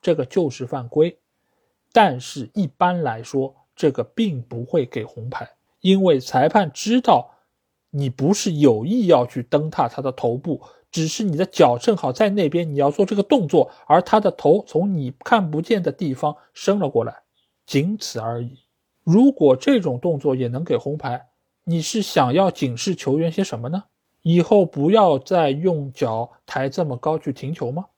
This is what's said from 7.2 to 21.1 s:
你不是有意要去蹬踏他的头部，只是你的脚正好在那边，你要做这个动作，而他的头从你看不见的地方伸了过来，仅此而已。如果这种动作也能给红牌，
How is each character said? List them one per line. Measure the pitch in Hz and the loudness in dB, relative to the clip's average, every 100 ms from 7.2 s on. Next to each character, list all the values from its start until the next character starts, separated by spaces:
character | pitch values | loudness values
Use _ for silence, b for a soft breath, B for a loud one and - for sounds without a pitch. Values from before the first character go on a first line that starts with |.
| - b b b _ _ _ | 0 b b b _ _ _
你 | 143 139 | -6 -6
不 | 127 139 | -2 0
是 | 202 - | 0 -2
有 | 151 143 107 131 | 2 4 4 -2
意 | 247 190 | -2 4
要 | 147 123 | 4 2
去 | - | -6
蹬 | 120 147 156 | -2 -2 -2
踏 | - 123 | -2 -2
他 | - | -2
的 | 131 | -8
头 | 127 123 120 | -4 -4 -4
部， | 175 139 b b b | -4 -8 b b b
只 | - 160 | -6 -4
是 | - | -4
你 | 208 151 | -4 -2
的 | |
脚 | 185 - 147 120 | -4 4 4 4
正 | - | -2
好 | 202 - | -2 -4
在 | 123 214 | 0 0
那 | 202 160 | 0 0
边， | 170 165 | -2 -4
你 | 143 | 0
要 | 139 | 0
做 | - | 0
这 | 196 | -2
个 | 202 | 0
动 | 196 285 156 | 0 0 2
作， | 165 127 B B | 2 2 B B
而 | 160 | 2
他 | - 214 | 4 2
的 | 208 | 2
头 | - 147 190 - | 0 2 2 2
从 | 156 202 180 | -2 -2 -2
你 | 131 - | -6 -10
看 | - 233 175 | 0 0 2
不 | 151 | -4
见 | 170 214 | -2 -2
的 | 165 | -2
地 | - 160 | -4 -6
方 | 127 151 147 b | -4 -4 -6 b
伸 | - - 202 | -6 -2 0
了 | 156 | 0
过 | 117 | -2
来， | 113 - _ _ _ _ _ | -2 -10 _ _ _ _ _
仅 | 135 165 208 | -2 -2 -6
此 | - 117 | -8 -8
而 | 113 120 | -6 -8
已。 | 120 131 _ _ _ _ | -10 -14 _ _ _ _
如 | - 185 269 | 2 4 4
果 | 269 143 254 | 4 4 4
这 | - 262 | 2 2
种 | 165 127 | 0 -4
动 | 180 151 | -2 -2
作 | 147 131 | -2 -2
也 | 123 | -2
能 | 123 | -4
给 | 170 123 | -2 -2
红 | 143 151 | -2 -8
牌， | 139 | -8